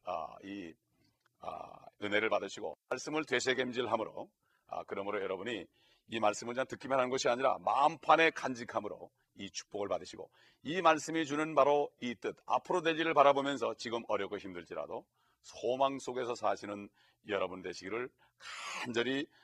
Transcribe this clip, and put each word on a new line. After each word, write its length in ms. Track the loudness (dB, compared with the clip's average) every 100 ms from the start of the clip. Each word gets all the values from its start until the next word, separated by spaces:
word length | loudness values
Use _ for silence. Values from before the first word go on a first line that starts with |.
| -6
아, 300 | -6 -6 -12
이, 300 | -12 -10 -12 -16 _ _ _ _ _ _
아, 460 | -12 -10 -12 -18 -20 -10
은혜를 280 | -2 0 2
받으시고 480 | 0 -2 -8 -10 -10 _
말씀을 360 | -8 -4 -4 0
되새김질함으로, 1040 | 0 2 0 0 -4 -2 -2 -2 -8 -14 _ _ _ _
아, 160 | -10 -6
그러므로 360 | -6 -4 -2
여러분이 440 | -2 -4 -4 -6 -8 _ _ _ -8
이 100 | 0
말씀을 320 | 2 2 -2
그냥 140 | -4 -4
듣기만 320 | -6 0 2
하는 100 | 2
것이 180 | 2 2
아니라 300 | 4 2 2
마음판에 720 | 2 4 4 4 6 6 6
간직함으로 800 | 2 -4 -4 -4 -4 -4 -6 -12 _ _ -14
이 140 | -10
축복을 360 | -10 -8 -4 -2
받으시고 440 | -2 -4 -14 -16 _ _ _
이 180 | -6 4
말씀이 440 | 6 6 2 -2 -2
주는 280 | -2 2
바로 380 | 6 6 6 2 -4
이 160 | -6 -4
뜻, 200 | -6 -6 -2
앞으로 360 | 0 2 0
될 180 | 2 0
일을 140 | 4
바라보면서 640 | 8 8 6 2 0 -2 -4
지금 280 | -4 -6 -2
어렵고 300 | -2 -2 -6
힘들지라도 680 | -8 -12 -8 -8 -6 -8 -12 _ _ _
소망 580 | -20 -4 -2 2 2 0
속에서 340 | -6 -4 -4
사시는 560 | -2 0 -2 -4 -10 -12 _ _ _ -4
여러분 340 | -2 -2 -4
되시기를 480 | -10 -10 -8 -6 -8 -12 _ _ -14 -12 -8 -8
간절히, 460 | -2 0 2 0 -4 _